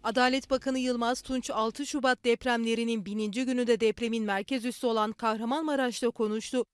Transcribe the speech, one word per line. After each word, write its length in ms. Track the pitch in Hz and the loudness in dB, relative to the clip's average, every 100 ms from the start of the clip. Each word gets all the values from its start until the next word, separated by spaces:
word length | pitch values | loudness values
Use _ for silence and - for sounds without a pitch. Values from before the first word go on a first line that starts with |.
Adalet 460 | 226 233 254 269 - | 0 2 4 2 0
Bakanı 300 | 262 269 262 | 0 0 0
Yılmaz 420 | 254 240 233 254 | 0 0 0 -2
Tunç, 280 | - 254 - | -2 -4 -2
altı 360 | 220 220 220 285 | -2 -2 -2 -6
Şubat 400 | 294 254 247 247 | 0 2 2 2
depremlerinin 800 | 233 254 233 226 226 233 226 185 | 0 2 0 0 0 0 -2 -4
bininci 400 | 214 214 208 254 | -4 -2 -2 0
gününde 340 | 247 240 226 | 0 2 4
depremin 440 | 220 214 233 226 | 4 2 -2 0
merkez 420 | 214 196 208 269 233 | 0 -2 -2 -2 -2
üssü 220 | - 247 | -2 0
olan 240 | 226 214 | 2 0
Kahramanmaraş'ta 1000 | 214 226 220 233 285 311 277 254 214 233 | 0 -2 -2 -2 -2 0 0 0 0 -2
konuştu. 560 | - 214 214 - 254 220 | 0 -2 -2 -2 -2 -4